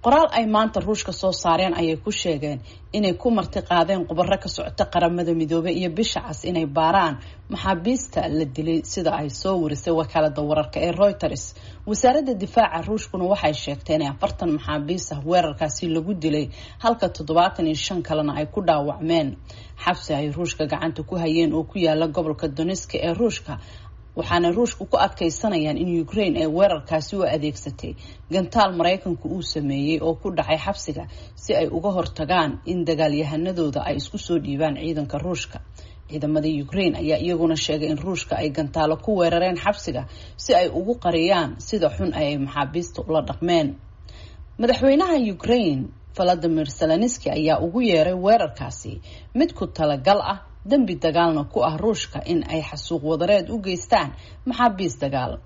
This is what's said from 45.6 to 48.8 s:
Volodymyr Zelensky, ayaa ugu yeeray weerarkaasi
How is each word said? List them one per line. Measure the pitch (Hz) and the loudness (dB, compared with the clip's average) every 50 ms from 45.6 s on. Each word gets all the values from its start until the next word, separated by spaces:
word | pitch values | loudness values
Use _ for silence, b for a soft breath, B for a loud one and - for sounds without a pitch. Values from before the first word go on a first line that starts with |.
| 220 170 143 131 135 - - - - - - | 4 2 2 0 -2 -6 -8 -16 -20 -16 -2
Volodymyr | - 185 180 180 175 165 170 160 156 156 | 0 4 4 4 4 2 2 2 2 0
Zelensky, | 139 - - 165 156 160 170 220 247 - - - - | -2 -2 0 2 4 4 4 4 2 0 -2 -4 -2
ayaa | - 147 156 160 156 - | -2 2 2 4 4 2
ugu | 160 170 170 240 254 | 2 0 0 2 2
yeeray | 226 180 156 156 175 185 | 4 6 6 4 4 2
weerarkaasi | 180 180 196 220 226 185 156 - - 139 127 - - | 2 4 6 6 6 6 2 -4 -8 -10 -10 -10 -12